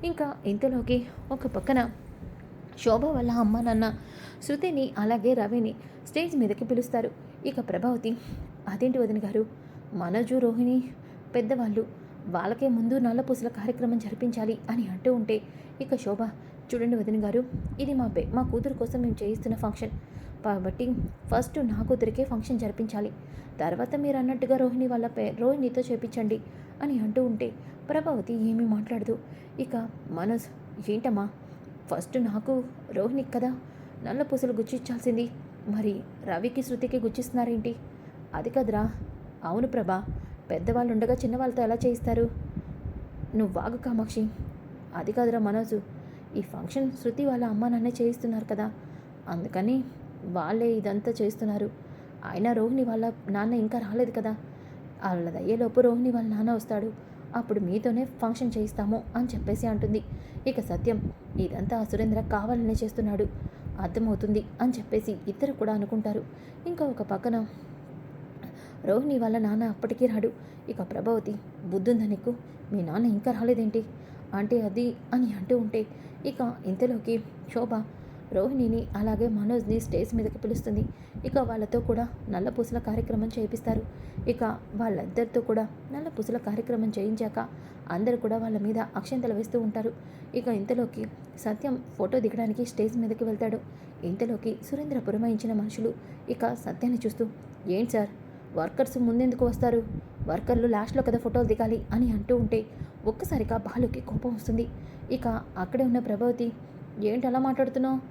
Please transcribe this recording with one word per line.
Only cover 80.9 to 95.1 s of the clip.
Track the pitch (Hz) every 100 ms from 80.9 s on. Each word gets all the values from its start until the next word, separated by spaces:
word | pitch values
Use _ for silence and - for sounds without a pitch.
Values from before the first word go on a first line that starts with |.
| - - -
ఇక | - 370
వాళ్ళతో | 247 220 208 240
కూడా | - 226 233 - -
నల్లపూసల | 185 214 240 233 240
కార్యక్రమం | 233 220 226 220 226
చేయిస్తారు. | 226 214 226 - 220 - - - - -
ఇక | 240 226 - -
వాళ్ళిద్దరితో | 208 226 190 185 233 233 247
కూడా | 233 220 220 - -
నల్లపూసల | 277 320 - 214 233
కార్యక్రమం | 226 208 233 233 220
చేయించాక | 214 202 220 220 220 226 - - - -
అందరూ | 170 220 240
కూడా | 233 220
వాళ్ళ | 226 214
మీద | 208 220 220 -
అక్షింతలు | 190 262 240
వేస్తూ | 208 220 247
ఉంటారు. | 220 220 220 - - - -
ఇక | - 247
ఇంతలోకి | 220 196 247 233 - 214 - - -
సత్యం | 220 214 277 247 -
ఫోటో | - 185 254
దిగడానికి | 220 214 226 220
స్టేజ్ | 240 - 220 240
మీదకి | 226 220
వెళ్తాడు. | 226 208 226 208 - - - -
ఇంతలోకి | 175 190 233 226 226 -
సురేంద్ర | - 277 294 262
పురమాయించిన | 202